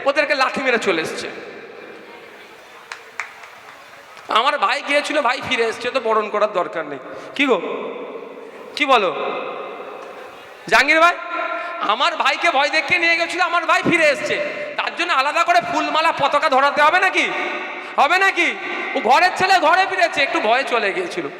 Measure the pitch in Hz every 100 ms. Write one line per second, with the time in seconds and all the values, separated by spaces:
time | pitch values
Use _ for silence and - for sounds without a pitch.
0 | 277 294 294 285 254 294 262 233 202 170
1 | 165 - - - - - - - - -
2 | - - - - - - - - - -
3 | - - - - - - - - - -
4 | - - - 214 262 294 202 277 269 285
5 | 294 294 240 277 - 247 226 202 240 254
6 | 226 220 214 208 214 180 160 170 151 139
7 | - - - - 277 196 - - - -
8 | - - - - - - - - 285 247
9 | 185 139 - - - - - - - -
10 | - - - - - - - 220 269 320
11 | 339 349 - - - 330 - - 202 226
12 | 311 311 254 302 349 262 294 311 302 349
13 | 339 330 339 339 349 339 330 359 359 330
14 | 302 269 - 208 - - - - 202 208
15 | 349 294 277 311 339 349 - 311 302 294
16 | 330 294 269 285 311 262 277 285 302 359
17 | 381 359 240 - - - - - - -
18 | 277 359 381 339 302 202 - - - 370
19 | 208 285 370 349 370 381 311 359 381 381
20 | 339 302 277 330 214 247 269 240 202 175
21 | 175 180 143